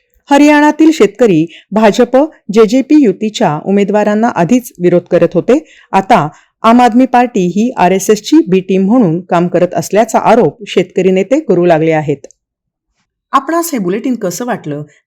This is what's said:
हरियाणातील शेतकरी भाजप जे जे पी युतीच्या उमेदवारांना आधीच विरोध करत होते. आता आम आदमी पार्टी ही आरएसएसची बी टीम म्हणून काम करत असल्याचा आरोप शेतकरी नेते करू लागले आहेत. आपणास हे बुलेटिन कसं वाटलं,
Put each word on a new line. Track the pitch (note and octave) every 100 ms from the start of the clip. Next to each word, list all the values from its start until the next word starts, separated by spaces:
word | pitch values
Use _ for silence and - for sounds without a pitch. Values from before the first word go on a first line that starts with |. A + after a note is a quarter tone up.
| _ _ -
हरियाणातील | C#4+ D4 D4 D4+ D4+ D#4+
शेतकरी | D#4 G3+ - A#3+ D#3+ E3 - -
भाजप | G3+ A3 A3 A#3+ C4 D#4+ - -
जे | G3+ A3
जे | B3+
पी | C4 D4+
युतीच्या | B3 F#3 A3 - F#3+ D3+ -
उमेदवारांना | G3+ G3+ G#3 G#3 G#3 A#3
आधीच | - E3+ B3 B3 -
विरोध | F3 F3
करत | F3 F3 E3
होते. | E3+ D#3+ C#4 - _ _
आता | F#3+ F#3+ A3 D#3 - _ _
आम | A3+ B3
आदमी | B3 A#3 C4
पार्टी | B3 B3 G#3+ F3
ही | G3 A#3+ -
आरएसएसची | F3+ F#3+ G#3 G#3+ - D4+ G3
बी | F#3
टीम | F#3 F#3+ F#3+
म्हणून | B3+ F#3+ E3
काम | F3+ F3 F3
करत | E3+ F3+
असल्याचा | - - G3 A#3 A#3+
आरोप | - A#3+ E3 - -
शेतकरी | - G3 - F#3
नेते | F#3+ F#3+ C#4
करू | D#4 F3 F3
लागले | D#3 D#3+
आहेत. | D#3 D3+ C#3 - _ _ _ _ _ _ _ _ _ _
आपणास | C4 C4 E4 E4
हे | B3+
बुलेटिन | F3 G#3 C4 B3
कसं | F3+ F3 B3
वाटलं, | G3 D#3 D3 D3 _